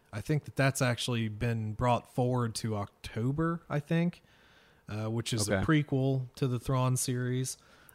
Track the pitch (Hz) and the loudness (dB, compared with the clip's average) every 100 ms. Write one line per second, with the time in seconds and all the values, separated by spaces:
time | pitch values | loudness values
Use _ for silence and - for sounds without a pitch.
0 | _ 107 - 151 - - 135 - 127 117 | _ -8 -2 -2 -2 0 2 2 0 0
1 | - 117 110 107 120 113 107 104 123 117 | -2 0 -2 -2 -2 0 -2 -2 2 2
2 | - - 123 127 117 - 113 104 95 _ | 0 -2 0 2 0 -2 -4 -2 -4 _
3 | - - 123 147 165 170 - 147 - 165 | -10 -4 -2 0 -2 -2 -4 -4 0 2
4 | 175 - - - - - - _ - 107 | 2 -2 -12 -20 -20 -20 -20 _ -10 -6
5 | 110 117 - 113 104 98 92 156 143 135 | -2 -2 -2 -2 2 2 4 2 2 2
6 | 135 135 123 - 135 123 - 131 127 127 | 2 0 -4 -4 -2 -2 0 2 2 2
7 | - 123 123 127 127 - - - - | 0 -2 -2 -2 -4 -8 -16 -20 -20